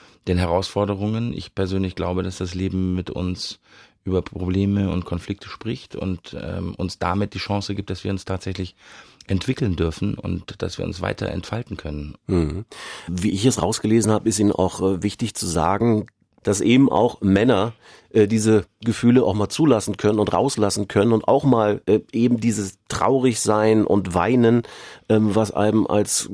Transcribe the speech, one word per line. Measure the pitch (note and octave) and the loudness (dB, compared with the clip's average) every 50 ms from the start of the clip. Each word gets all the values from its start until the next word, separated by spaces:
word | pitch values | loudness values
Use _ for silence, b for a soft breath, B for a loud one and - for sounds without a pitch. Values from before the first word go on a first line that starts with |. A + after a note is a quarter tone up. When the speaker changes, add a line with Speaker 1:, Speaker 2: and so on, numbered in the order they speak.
| b b b b _ | b b b b _
Speaker 1:
den | - F2+ | -2 0
Herausforderungen. | F2 F2+ E2+ E2+ F#2 G2 - - G2+ G#2 G2+ G#2 F#2+ G2+ G#2+ A2 A2+ A#2 A#2+ - | 0 2 2 0 0 0 -2 -2 -2 -2 -2 -2 -2 -4 -4 -4 -4 -4 -6 -6
Ich | - - - - | -8 -12 -10 -6
persönlich | - F#2+ F#2 F#2+ F#2+ F#2+ F#2 F2 | -6 -4 -2 -2 -2 -2 -4 -4
glaube, | - F2 F2 F2+ F#2 F#2 | -4 -4 -4 -2 -4 -4
dass | F#2 F#2 - | -4 -6 -6
das | F#2+ F2+ F2+ | -8 -8 -6
Leben | F2+ F#2 F#2+ F#2 F#2 F#2 F#2 F#2 | -6 -4 -4 -2 -2 -2 -2 -2
mit | F#2 F2 - | -4 -6 -6
uns | - - F#2 F2+ F2+ - - - - b b b b b b b b b _ | -8 -6 -6 -6 -6 -8 -10 -12 -14 b b b b b b b b b _
über | - F#2 F#2 E2+ | -4 -2 -2 -4
Probleme | - - - F2+ F2+ F#2 G2 G2 G2+ G2+ G2+ G2 F#2+ | -4 -8 -6 -4 -2 -2 0 0 0 0 0 0 -2
und | E2 F2+ F2+ | -2 -4 -4
Konflikte | - F#2+ F2 - - G2+ - - - | -4 -6 -8 -6 -8 -10 -10 -12 -16
spricht | - - - G#2+ - - - - - | -18 -14 -10 -10 -10 -10 -12 -14 -12
und, | - - F#2+ F#2 F2 - - - - | -8 -6 -6 -6 -6 -8 -12 -14 -12
ähm, | - - F#2 F#2 F#2 F2+ - | -10 -8 -8 -8 -8 -8 -8
uns | - F#2 F2+ - - | -6 -8 -8 -6 -4
damit | - F2 F2+ G2+ G#2 G2+ - | -4 -2 -2 -2 -2 -4 -4
die | F#2+ | -8
Chance | - - G2+ G2+ G2 - G2+ | -6 -4 -4 -4 -4 -4 -6
gibt, | G2 F#2+ - | -8 -6 -8
dass | G2 - - | -8 -6 -6
wir | G2+ | -4
uns | G2 F#2+ - | -6 -4 -4
tatsächlich | - F#2+ F#2 - F#2+ F#2 - F#2 F2+ B B B B B B B B B B B | -6 -8 -6 -6 -6 -6 -6 -8 -8 B B B B B B B B B B B
entwickeln | - G2 F#2 - - C3 - C#3+ G#2+ F2 | -2 -2 -2 0 -2 -2 -2 -2 -2 0
dürfen | E2 E2+ E2 E2 - G2 G2+ - | 0 0 -2 -2 -2 -4 -4 -4
und | - - F#2 F2+ F2 - - - - - | -6 -6 -6 -6 -6 -8 -10 -10 -8 -8
dass | F#2 - - | -8 -6 -6
wir | F2 | -8
uns | F2 F2 F2 | -8 -6 -6
weiter | F2+ G2 - - - - | -6 -6 -6 -6 -6 -6
entfalten | - F#2 F2+ - - A2+ B2 - - | -6 -8 -8 -8 -8 -8 -8 -8 -12
können. | - - E2 D2 D2 D2 D2+ - - _ | -12 -10 -10 -8 -8 -10 -10 -14 -14 _
Speaker 2:
Mhm. | - F#2 F2 E2 D2 D#2 F#2 A2 B B B B B B B B B | -2 0 0 0 0 -4 -6 -10 B B B B B B B B B
Wie | F2 F2+ F2 G#2+ | -6 -4 -2 -2
ich | - G2 G#2 | 0 0 2
es | C3 B2 - D#2+ | 2 2 2 0
rausgelesen | F#2 A2 - - G#2+ A2 A#2 G#2+ G#2+ | -2 -2 -2 0 2 2 4 4 4
habe, | A2 G#2+ - A2 | 2 2 0 0
ist | G#2+ G2+ | 0 2
Ihnen | G#2+ G2+ - | 2 2 2
auch, | - F#2 F#2 - - | 2 0 0 0 -2
äh, | F#2+ F#2+ G2 F2 F2 | -2 0 0 0 -2
wichtig | G#2 - - - G#2+ - | -4 -4 -4 -6 -6 -6
zu | - - | -6 -6
sagen, | F#2 D#2+ E2+ D#2 E2 G2 G2+ A2 A#2+ A2+ G#2+ - - _ _ _ _ _ _ - | -4 -2 0 0 2 0 2 2 2 2 0 0 -4 _ _ _ _ _ _ -4
dass | - G#2 - - | -2 -2 0 2
eben | G#2 A#2+ B2+ C#3 - | 4 6 6 6 4
auch | - E2+ A2+ A#2+ - - | 4 4 2 2 0 0
Männer, | - G2 F#2+ G2 A2 B2+ A#2+ F#2 G2+ A#2 A2+ b b b b b b b - | 0 2 4 4 4 4 4 2 2 -2 -4 b b b b b b b 2
äh, | A2+ G#2+ | 2 4
diese | G2+ A2+ A2 G#2 A2 A2 G#2 F#2+ - _ _ - | 4 2 2 4 4 4 4 2 0 _ _ -4
Gefühle | A#2 A2 - - A#2+ A#2+ C3 - | -4 -2 2 4 6 6 6 6
auch | - F#2+ | 4 2
mal | G#2+ G#2 G2 | 0 -2 -2
zulassen | - - D#3 D3+ B2 G#2+ - - G2+ - | 0 2 2 4 4 2 2 -2 -4 -2
können | - G#2 G#2+ G#2+ | 0 2 2 2
und | G#2 F#2 - | 2 2 2
rauslassen | F2 A2+ C#3 - - G#2+ G2+ - G#2 G#2 - | 2 2 0 0 0 0 0 0 -2 -4 0
können | - G2+ G2+ A#2 A#2 | 2 2 4 4 4
und | G#2+ - - | 2 2 2
auch | A#2 C3+ C#3 | 2 2 4
mal, | C#3 B2 A#2 A2 G#2 G2+ - - | 4 4 4 4 2 0 0 2
äh, | - G#2 A2 - - - | 2 2 2 2 -2 -2
eben | A2+ A#2 B2 A#2+ A2+ | 0 2 2 2 2
dieses | G#2+ A#2 G#2+ G#2 G2+ F#2+ - _ _ - | 2 0 0 0 -2 -6 -8 _ _ -10
Traurigsein | - - - G#2 C3 C3+ B2+ C3 A2+ - - G#2+ G#2+ G#2+ G#2+ A2 A2 A2 G#2 | -6 -2 0 2 2 4 2 2 2 0 0 0 2 4 4 4 4 4 4
und | - F#2+ G#2 F#2+ F#2+ E2+ | 4 2 2 0 0 0
Weinen, | F2+ E2+ G#2 B2+ B2+ A#2 A2+ A#2 A#2+ A#2 B B B B B B B B - | 0 2 2 4 4 6 6 4 4 2 B B B B B B B B 2
ähm, | A2 A2 A2 G#2+ F#2+ | 2 4 4 4 2
was | A2 A2 G2+ - | 2 0 0 0
einem | - G2+ G#2+ G#2+ A2 G2+ | 0 2 2 2 2 2
als | - F2 G#2 G#2 - - - - - | 2 2 2 2 0 -2 -4 -4 -6